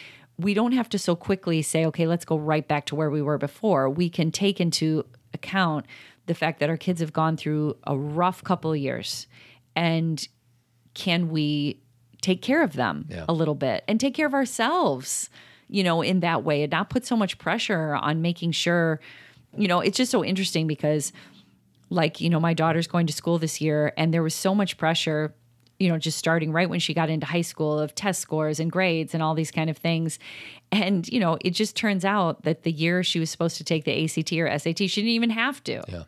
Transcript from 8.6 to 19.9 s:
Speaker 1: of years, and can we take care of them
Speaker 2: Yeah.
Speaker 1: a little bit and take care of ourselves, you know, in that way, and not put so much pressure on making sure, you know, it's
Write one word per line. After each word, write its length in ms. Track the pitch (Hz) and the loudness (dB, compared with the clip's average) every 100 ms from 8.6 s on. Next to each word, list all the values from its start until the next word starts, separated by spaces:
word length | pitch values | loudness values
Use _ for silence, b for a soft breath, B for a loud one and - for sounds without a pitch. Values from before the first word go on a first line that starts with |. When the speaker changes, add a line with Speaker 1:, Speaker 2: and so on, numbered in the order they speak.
| 160 | 0
Speaker 1:
of 60 | 156 | -2
years, 500 | 139 120 - - - B B B _ 160 | -2 -4 -6 -10 -12 B B B _ -2
and 500 | 170 165 165 151 - _ _ _ _ _ _ | 0 0 0 -4 -8 _ _ _ _ _ _
can 360 | - 185 170 170 | -6 -2 0 0
we 520 | 160 147 147 143 - _ _ _ - | 0 0 0 -2 -6 _ _ _ -6
take 200 | - 185 | -2 0
care 200 | - 294 | 2 2
of 100 | 262 | 2
them 320 | 143 113 73 107 | 0 -2 -2 -8
Speaker 2:
Yeah. 160 | 87 80 | -6 -2
Speaker 1:
a 60 | |
little 220 | 165 160 147 | 0 0 0
bit 280 | 131 104 - | -2 -2 -2
and 120 | 220 | 0
take 140 | 269 | 0
care 140 | 269 302 | 0 0
of 60 | |
ourselves, 960 | 277 262 - 233 359 247 131 131 - - B B B B | 0 -2 0 0 2 2 0 -4 -8 -8 B B B B
you 160 | 202 | 0
know, 180 | 180 165 | 2 2
in 180 | 156 185 | 2 2
that 220 | 170 156 | 2 0
way, 200 | 147 143 | 0 0
and 80 | 147 | 0
not 180 | 165 202 | -2 0
put 160 | 254 - | -4 0
so 120 | 233 | 0
much 200 | 190 - | 0 -2
pressure 580 | 165 214 - 180 156 143 | -2 -2 0 -2 0 -2
on 260 | 147 160 | 0 0
making 300 | 170 170 170 | -2 -2 -2
sure, 500 | 147 165 175 165 156 B B B B _ - | 0 2 2 2 0 B B B B _ -2
you 100 | 202 | 2
know, 120 | 175 | 2
it's 180 | 202 | 2